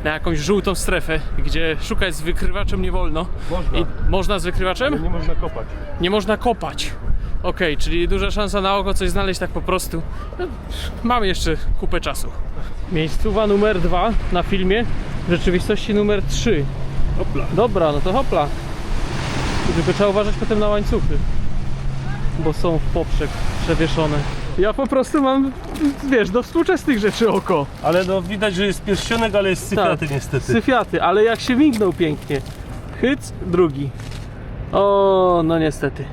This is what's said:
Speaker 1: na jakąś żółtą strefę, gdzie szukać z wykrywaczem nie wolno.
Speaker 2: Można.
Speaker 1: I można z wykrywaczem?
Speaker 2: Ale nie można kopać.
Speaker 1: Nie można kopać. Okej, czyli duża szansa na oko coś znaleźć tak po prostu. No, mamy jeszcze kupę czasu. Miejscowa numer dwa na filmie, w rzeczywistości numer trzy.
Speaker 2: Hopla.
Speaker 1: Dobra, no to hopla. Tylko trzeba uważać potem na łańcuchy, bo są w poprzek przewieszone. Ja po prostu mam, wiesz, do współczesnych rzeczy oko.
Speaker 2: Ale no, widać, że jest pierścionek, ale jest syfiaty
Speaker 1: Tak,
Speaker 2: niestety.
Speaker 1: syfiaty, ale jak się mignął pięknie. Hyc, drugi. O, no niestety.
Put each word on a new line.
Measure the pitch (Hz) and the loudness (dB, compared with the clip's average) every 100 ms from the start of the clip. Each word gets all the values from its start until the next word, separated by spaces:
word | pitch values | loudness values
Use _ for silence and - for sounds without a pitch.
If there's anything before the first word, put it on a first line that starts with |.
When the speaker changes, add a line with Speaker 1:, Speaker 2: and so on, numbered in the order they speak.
Speaker 1:
na | 151 | -2
jakąś | 151 180 160 | -2 -2 0
żółtą | 147 202 202 | 2 0 0
strefę, | 180 - 185 - 156 - - | -2 0 0 0 -2 0 0
gdzie | - 156 165 151 | 2 2 0 0
szukać | - 214 190 | 0 0 0
z | 147 | -2
wykrywaczem | 156 170 185 202 196 190 | -2 2 2 2 0 0
nie | 180 | 0
wolno. | 180 175 160 185 - - | 2 2 0 -2 -4 -2
Speaker 2:
Można. | 175 - 170 | 0 0 0
Speaker 1:
I | 160 - - | 0 2 2
można | 185 180 196 | 4 2 0
z | |
wykrywaczem? | 170 170 185 180 269 | 0 0 0 0 0
Speaker 2:
Ale | 285 | 0
nie | 170 | 0
można | 170 - | 2 2
kopać. | - 165 117 110 - - - | 2 0 -4 -8 -8 -8 -2
Speaker 1:
Nie | 175 | 0
można | 208 190 208 | 0 0 0
kopać. | 247 226 156 - - - - - - - | 0 -2 -4 -4 -4 -4 0 0 2 -2
Okej, | 180 - 175 143 | -2 0 0 2
czyli | - 170 170 | 2 2 2
duża | 196 196 | 2 0
szansa | 208 202 196 | 0 0 0
na | 190 196 | 0 0
oko | 196 | 0
coś | 185 185 | 0 2
znaleźć | 180 190 180 | 2 0 -2
tak | 180 | -4
po | 170 | -4
prostu. | - 185 - 165 165 - - - | -2 -2 -2 -6 -6 -8 -10 -8
No, | 359 - - - - - | -8 -8 -10 -8 -8 -6
mamy | 226 247 196 | -2 0 2
jeszcze | 175 165 156 - - | 0 0 0 0 2
kupę | - - | 2 0
czasu. | 151 139 - - - - - - - | -2 -4 -4 -4 -4 -4 -6 -6 -4
Miejscowa | 170 160 - 220 208 214 | -2 0 0 2 2 2
numer | 202 214 190 | 4 4 2
dwa | 175 180 214 208 - | 2 2 2 0 0
na | 180 | 0
filmie, | 160 196 185 208 233 - - - - | 0 0 2 2 2 -2 -2 -4 0
w | |
rzeczywistości | 170 185 180 - 202 - | 2 2 2 0 -2 0
numer | 208 208 202 | 0 2 0
trzy. | - - 240 170 139 - - - - - | 0 0 2 2 0 -2 -2 2 2 2
Speaker 2:
Hopla. | - 139 - | 0 0 0
Speaker 1:
Dobra, | 170 233 190 160 | 2 2 2 2
no | 143 | 2
to | 180 | 2
hopla. | 226 269 175 143 - - - - - - - - - - - - 165 | 2 2 0 0 -2 -6 -6 -2 -2 0 -2 -4 -2 -2 0 0 0
Tylko | 147 | 0
trzeba | 165 202 | 2 2
uważać | 196 208 214 | 2 0 0
potem | 214 214 | 0 2
na | 208 | 2
łańcuchy, | 208 208 233 160 147 - - - - - - - - - - - - | 2 0 2 2 2 2 2 2 0 0 -2 -2 -2 -4 -2 -2 0
bo | 160 | -2
są | 151 175 160 | 0 0 2
w | - | 0
poprzek | 175 156 - 143 - - - | 0 2 0 0 -2 -2 -2
przewieszone. | - 160 160 147 151 147 139 - - 190 | 0 0 2 2 0 0 -2 -4 -4 0
Ja | 202 | 0
po | 208 269 | 0 0
prostu | 269 - 311 | 0 2 2
mam, | 262 269 269 - - - 302 277 277 | 2 2 0 -4 -10 -2 -2 -2 0
wiesz, | 254 185 | 2 2
do | 220 | 0
współczesnych | 240 330 339 339 - 226 | 0 0 2 0 0 0
rzeczy | 202 - 226 | 0 2 2
oko. | 185 175 170 139 - | 2 0 -2 -2 -4
Speaker 2:
Ale | 147 175 | 0 0
no, | 185 190 | 0 -2
widać, | 175 208 208 | -2 -2 -2
że | 180 202 | 0 -2
jest | 170 | -2
pierścionek, | - 196 - 233 226 | -2 -2 0 -2 2
ale | 202 190 | 2 2
jest | 180 - | -2 -2
syfiaty | 208 175 160 156 | 0 0 0 -2
Speaker 1:
Tak, | |
Speaker 2:
niestety. | 139 - 135 - | -4 -2 -4 0
Speaker 1:
syfiaty, | 233 - 247 196 170 | 0 2 0 0 0
ale | 170 196 | 2 4
jak | 220 226 | 2 2
się | - 247 | 0 4
mignął | 311 226 202 | 4 4 0
pięknie. | - 165 147 - 139 - - - - - - | 2 -2 -2 -4 -6 -6 -12 -12 -12 -12 -2
Hyc, | 240 277 - - 190 | -2 -2 -6 -10 -2
drugi. | 175 170 139 139 - - - - - - - - | 2 2 0 -8 -8 -10 -10 -12 -12 -12 -10 -2
O, | - 202 202 196 190 180 170 | 0 2 4 4 4 4 2
no | 160 165 | 2 2
niestety. | 156 147 139 - 135 | 0 0 -4 -4 -10